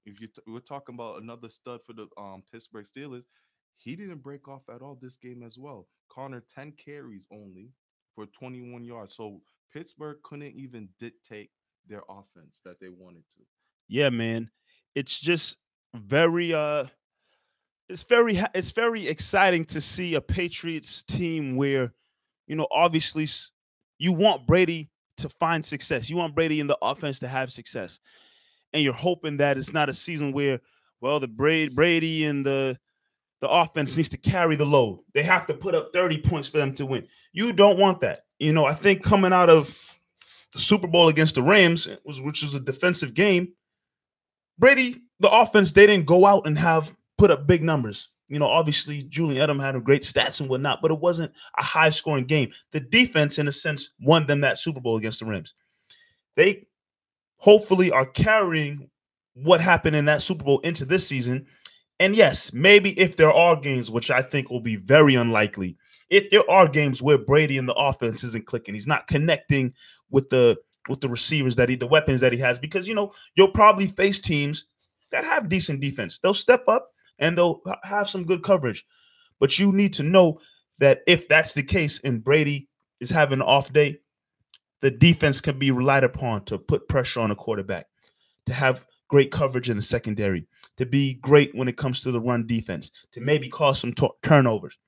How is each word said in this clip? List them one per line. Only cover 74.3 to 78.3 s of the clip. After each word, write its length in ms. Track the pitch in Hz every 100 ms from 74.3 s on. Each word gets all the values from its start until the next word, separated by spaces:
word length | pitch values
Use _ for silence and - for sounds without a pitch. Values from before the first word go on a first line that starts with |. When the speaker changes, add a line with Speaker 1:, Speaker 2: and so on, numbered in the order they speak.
| 151 143 151 - _ _ _ _
Speaker 2:
that 120 | -
have 240 | 311 311 202
decent 320 | 185 - 139
defense. 380 | 139 131 95 -
They'll 160 | 185
step 300 | 202 - 254 -
up 220 | 233 - _ _ _
and 180 | 156 170
they'll 220 | 175 -
ha-, 140 | 185 -
have 240 | 185 202 202
some 160 | 196
good 180 | 170